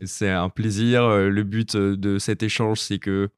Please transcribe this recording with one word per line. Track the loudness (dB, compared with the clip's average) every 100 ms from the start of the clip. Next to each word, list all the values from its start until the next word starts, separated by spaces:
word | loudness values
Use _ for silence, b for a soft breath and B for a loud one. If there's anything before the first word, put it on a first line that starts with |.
C'est | -10 -4 0
un | 0 -2
plaisir, | -2 -2 0 2 4
euh, | 4 4 4
le | 2
but, | 0 -2 -2
euh, | 0 0 0
de | 0 -2
cet | -2 -2
échange, | -2 0 0 -2
c'est | -4 -6
que | -2 -2 -2